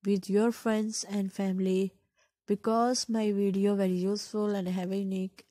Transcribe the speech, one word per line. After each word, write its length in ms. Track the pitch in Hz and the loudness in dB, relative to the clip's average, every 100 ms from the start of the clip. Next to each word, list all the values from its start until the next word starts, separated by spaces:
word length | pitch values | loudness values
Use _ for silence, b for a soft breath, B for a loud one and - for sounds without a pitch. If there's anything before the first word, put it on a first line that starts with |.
| 196 | 0
with 240 | 196 180 | 0 2
your 220 | 196 226 | 2 2
friends 520 | 233 226 214 214 220 | 0 -2 0 -2 -6
and 260 | - 202 196 | -4 -4 -4
family, 640 | - 196 185 190 185 190 _ _ _ _ _ - | -2 -2 0 2 2 0 _ _ _ _ _ -4
because 640 | 208 226 226 240 254 - | -2 0 2 2 0 -2
my 200 | 220 214 | 0 2
video 440 | 202 202 190 202 | 2 2 2 2
very 160 | 202 190 | 2 2
useful 640 | 180 185 208 - 214 208 | 2 0 -2 -4 -2 -2
and 140 | 202 180 | -2 -2
have 220 | 185 180 | -4 -2
unique 540 | 190 196 190 190 - - | -4 -2 -4 -4 -8 -20